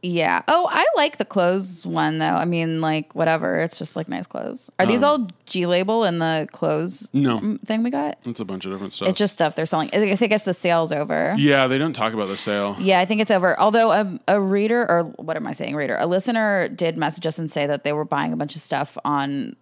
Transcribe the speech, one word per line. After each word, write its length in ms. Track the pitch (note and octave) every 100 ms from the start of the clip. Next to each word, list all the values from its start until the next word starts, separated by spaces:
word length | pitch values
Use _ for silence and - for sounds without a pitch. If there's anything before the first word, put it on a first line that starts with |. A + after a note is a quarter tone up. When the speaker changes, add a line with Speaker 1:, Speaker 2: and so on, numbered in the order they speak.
Speaker 1:
Yeah. 400 | F3+ E3+ D#3 F2 -
Oh, 220 | E4 F4+
I 160 | - G4+ B4
like 200 | D4 -
the 80 |
clothes 600 | G#3 G3+ F3 F#3 F#3+ F3 F3+
one 320 | E3 D#3 D#3
though. 80 | D#3
I 180 | -
mean, 360 | E3 E3+ E3 D#3+
like, 340 | D#3+ D#3 D3+
whatever. 420 | - D#3+ D#3+ F3 E3+
It's 220 | E3 -
just, 180 | D#3 -
like, 120 | E3
nice 180 | - F3+
clothes. 440 | - - - - -
Are 80 | G3
these 160 | A#3
Speaker 2:
Um, 60 | C#4+ D4+
Speaker 1:
all 60 | G#3 - -
G 200 | - F3
Label 380 | F3 F#3+ A3+
in 140 | G#3 E3+
the 280 | E3 D#3+ D3+
clothes 580 | - D#3 D3+ E3+ F3+ -
Speaker 2:
No. 260 | C3+ C#3 A2+
Speaker 1:
m-, 200 | G#3 G#3+
thing 180 | - A3
we 80 | A#3
got? 280 | C#4 D4 -
Speaker 2:
It's 140 | - A#2
a 60 |
bunch 220 | G#3 - F#2+
of 60 |
different 200 | F#2+ G2
stuff. 160 | - F#2+
Speaker 1:
It's 100 | F#3
just 140 | G#3
stuff 240 | - D#3 D3+
they're 100 | D#3+
selling. 220 | D#3+ D#3
I 40 | G3
think, 260 | G#3 F#3+
I 40 | A#3
guess 180 | G#3+
the 100 | G3+
sale's 380 | F3 F3+ E3+ E3
over. 420 | D3+ D3 D#3 - C#3+
Speaker 2:
Yeah, 280 | C#3+ C#3 C3
they 120 | C3+
don't 160 | D#3
talk 180 | C#3+ A2
about 160 | A2 G2
the 80 | G2
sale. 400 | - G2+ G2+ -
Speaker 1:
Yeah, 220 | F#3+ F#3
I 40 |
think 160 | F#3 G#3+
it's 100 | G#3+
over. 260 | G3 F3+ -
Although 320 | G#3 A3 A3+
a, 280 | F3+ G3+ F3+ -
a 120 | G3+
reader, 480 | F#3+ G3+ G#3+ A#3+ A#3
or 160 | E3+ E3 -
what 200 | D#3 D#3+
am 100 | -
I 60 |
saying, 220 | - -
reader? 220 | D3+ C#3+ -
A 80 | D#3+
listener 640 | F3+ F#3+ A#3 G#3+ G3 E3
did 280 | - E3+ D#3+
message 280 | D3+ D#3 D#3+
us 120 | D#3
and 120 | D#3+
say 160 | D3+ C#3+
that 160 | D3
they 100 | D3+
were 100 | D3+
buying 280 | D3+ C#3+ D3+
a 40 | -
bunch 180 | C#3+
of 60 | D#3
stuff 340 | - C#3 D3 -
on 520 | - C#3+ C#3 C#3+ G#2+ -